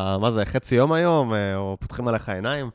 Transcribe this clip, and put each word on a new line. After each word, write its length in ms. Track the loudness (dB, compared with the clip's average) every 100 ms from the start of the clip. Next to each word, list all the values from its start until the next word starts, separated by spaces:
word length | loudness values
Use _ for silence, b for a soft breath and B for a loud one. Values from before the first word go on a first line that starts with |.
| 0 2
מה 100 | 2
זה, 140 | 2 0
חצי 300 | -2 2 4
יום 160 | 4
היום, 420 | 4 4 2 2
אה, 220 | 0 -2 -2
או 220 | -4 -6
פותחים 280 | -8 -6 -2
עליך 220 | -2 -2
עיניים? 400 | -6 -4 -4 -6